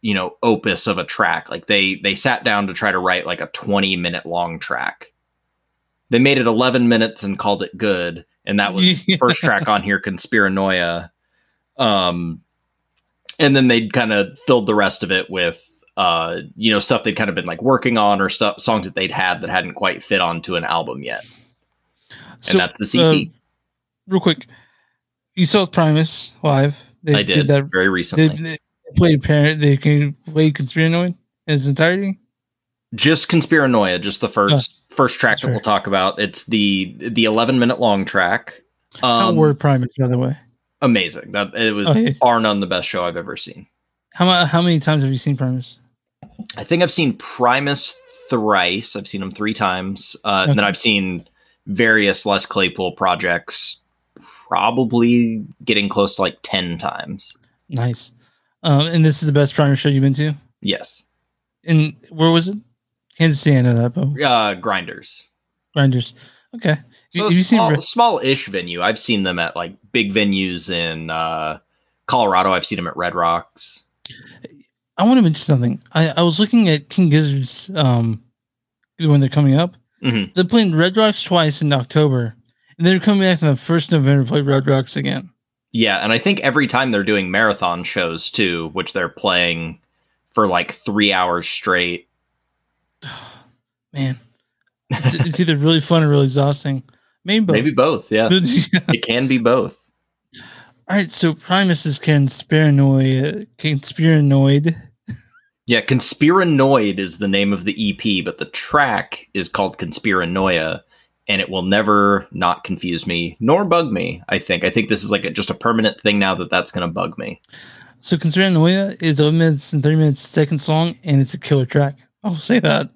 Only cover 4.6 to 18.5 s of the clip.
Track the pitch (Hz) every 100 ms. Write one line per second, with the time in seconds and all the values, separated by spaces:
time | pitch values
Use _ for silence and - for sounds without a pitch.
4.6 | - 62 65 - - _ _ _ _ _
5.6 | _ _ _ _ _ 120 135 135 117 110
6.6 | 127 123 120 113 110 - 101 95 104 101
7.6 | 98 - 110 92 87 85 - _ - 101
8.6 | 101 92 185 180 - 185 123 - 156 101
9.6 | 113 107 101 98 - 92 - 110 98 95
10.6 | 98 92 85 85 85 _ _ _ _ _
11.6 | _ - 123 101 90 87 85 82 _ _
12.6 | _ _ _ _ _ _ _ - 143 139
13.6 | 127 117 110 131 113 104 98 - - 127
14.6 | 101 107 98 - 92 92 92 92 87 82
15.6 | - - _ - 92 82 82 87 73 -
16.6 | 110 104 - 120 113 98 107 90 90 82
17.6 | 120 131 131 117 104 98 95 - 107